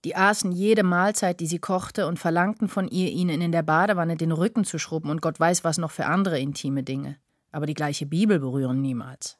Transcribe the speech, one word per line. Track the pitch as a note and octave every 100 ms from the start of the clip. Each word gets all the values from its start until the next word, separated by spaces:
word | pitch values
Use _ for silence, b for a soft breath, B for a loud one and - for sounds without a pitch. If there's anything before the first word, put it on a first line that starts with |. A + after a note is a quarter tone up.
| E3+
Die | F#3
aßen | G3 G#3 F#3+
jede | F3+ G3+ A3
Mahlzeit, | F#3+ F3 G3 G#3+ F#3 F3+
die | E3
sie | E3+
kochte, | - F#3 - - E3
und | E3+
verlangten | F3 E3+ F#3 G#3+ G3+
von | - F#3
ihr, | F#3 F#3
ihnen | - F3+ D#3+
in | E3+
der | E3+
Badewanne | D#3+ D#3+ G3+ F#3 E3+ E3
den | E3
Rücken | D#3+ G3 - G3
zu | D#3+
schrubben | - D#3+ D3
und | D#3
Gott | D#3+ D3+
weiß | E3 F3+
was | E3+ D#3
noch | E3
für | - C#3
andere | F3 F#3+ D3+
intime | C#3 C#3+ C#3 C#3
Dinge. | C3 C3+ C#3 C#3+ _ _ _
Aber | D3+ D3+
die |
gleiche | D3 D3 D3 C#3+
Bibel | D#3+ G#3+ F3+
berühren | C3+ C3+ C3 C3
niemals. | C3+ A#2+ A#2+ C3 -